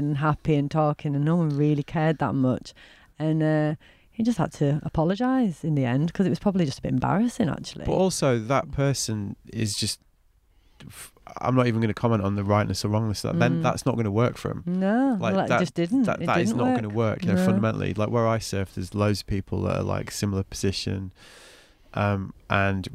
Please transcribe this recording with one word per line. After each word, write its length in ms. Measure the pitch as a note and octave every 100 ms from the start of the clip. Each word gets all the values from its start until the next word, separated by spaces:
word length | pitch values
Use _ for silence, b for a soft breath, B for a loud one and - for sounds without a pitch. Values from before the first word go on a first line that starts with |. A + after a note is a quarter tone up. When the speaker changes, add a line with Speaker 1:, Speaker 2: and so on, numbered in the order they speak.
Speaker 1:
and 120 | D3 C#3+
happy 380 | D#3 D3 - D3
and 120 | C#3+
talking, 440 | D#3 D3+ D3 D3+
and 100 | C#3
no 120 | D3 F3
one 140 | D#3+
really 340 | C#3 D3 D3
cared 340 | - D#3+ D#3 D3+
that 160 | C3
much. 400 | C3+ B2+ A#2 - - B B B -
And, 240 | D#3 D#3
uh, 300 | D#3 D#3 D3+ D#3 b b b
he 140 | -
just 140 | A3+ A#3
had 120 | D3+
to 260 | - C#3+ D3
apologise 800 | - - D#3+ G3 B3 C4 A3+ D3+
in 140 | E3 D3
the 80 |
end, 280 | B2+ C3 E3
'cause 140 | - F#3
it 40 |
was 100 | -
probably 240 | G#3 F#3
just 160 | D#3+ -
a 20 |
bit 100 | -
embarrassing, 560 | C3 B2+ E3 A#3+ - E3+
actually. 360 | - - -
Speaker 2:
But 80 | -
also, 480 | E3 F#3 - D3 A#2+
that 320 | G#2+ C3+ -
person 640 | C#3 C#3 C3 - G#2+ G2+ - -
is 240 | A2+ G#2+ G2+
just, 240 | G#2 - _ _ _ _ _ _ _ - -
f-, 260 | - - - - -
I'm 160 | -
not 120 | B2+ B2
even 140 | A2+
gonna 120 | A2+
comment 280 | G2+ A#2+ A2+
on 120 | G2 G2+
the 80 |
rightness 400 | G2 G#2 G#2+ G2
or 40 | G2+
wrongness 360 | G#2+ A2 G2
of 80 | -
that. 60 | E3+
Then 200 | A#2 E3
Speaker 1:
Mm. 40 |
Speaker 2:
that's 220 | C3 -
not 120 | C3+ A#2
gonna 140 | G#2
work 260 | G2+ A#2+ -
for 120 | -
him. 120 | - F3
Speaker 1:
No, 520 | F3+ F#3+ A#3 C4+ G#3+
Speaker 2:
Like, 140 | A2+
Speaker 1:
well, 100 | F#3+
it 40 | B2
Speaker 2:
that, 100 | A#2+
Speaker 1:
just 140 | D3+
didn't. 300 | - E3+ C4
Speaker 2:
that, 180 | G#3+ -
Speaker 1:
It 40 | B2+
Speaker 2:
that 140 | G2
is 100 | G#3+
Speaker 1:
didn't 80 | A3+
Speaker 2:
not 100 | B3+ B3+
gonna 120 | G#2+
Speaker 1:
work. 280 | G#2 A2+ -
Speaker 2:
work, 60 |
you 40 | E3+
know, 20 |
Speaker 1:
No. 100 | F3+
Speaker 2:
fundamentally. 500 | F#3 G2+ A2 G#2 G2
Like, 160 | G2+ G#2+
where 160 | A#2 A2+
I 120 | A2+
surf, 360 | - G2 F#2+
there's 200 | - F#2
loads 260 | G#2 G#2 G2+
of 60 | -
people 360 | G2 - F#2
that 140 | F#2+ F#2
are, 40 |
like, 280 | G2 G2 G#2
similar 340 | - G#2 F#2+
position, 640 | F#2+ - G2+ - - G2 F#2+ - B B B B B B B
um, 380 | - G#2 G2 F#2+ - -
and 380 | G2+ G2 F#2+ F#2